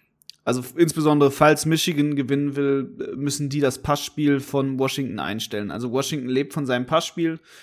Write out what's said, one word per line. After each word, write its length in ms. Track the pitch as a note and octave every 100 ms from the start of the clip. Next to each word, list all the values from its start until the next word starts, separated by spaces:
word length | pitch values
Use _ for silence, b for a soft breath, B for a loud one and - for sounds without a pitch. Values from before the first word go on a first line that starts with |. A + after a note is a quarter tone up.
| b _ - -
also 160 | - B2+
f-, 140 | B2 D#3+
insbesondere 560 | E3+ D#3+ D3+ D3 C#3+
falls 340 | C#3 D3+ D#3 D#3+
Michigan 520 | D#3+ - D3 D3 C#3+
gewinnen 400 | B2+ C#3 C#3+ C#3
will, 580 | C#3+ C#3 C3+ - - C3
müssen 320 | C#3+ C#3+ C#3+
die 140 | D3
das 200 | C#3 B2
Passspiel 600 | - D3 - - D3 C#3
von 360 | C#3 C#3 C3+ C3
Washington 400 | C3+ - C3 -
einstellen. 520 | D2+ G#2+ - G#2 G#2
Also 220 | G#2 B2
Washington 340 | B2 C#3 D3+ B2
lebt 240 | B2+ C#3
von 140 | E3 C3+
seinem 200 | B2 B2+
Passspiel, 540 | D#3+ E3 - E3 D#3+ B B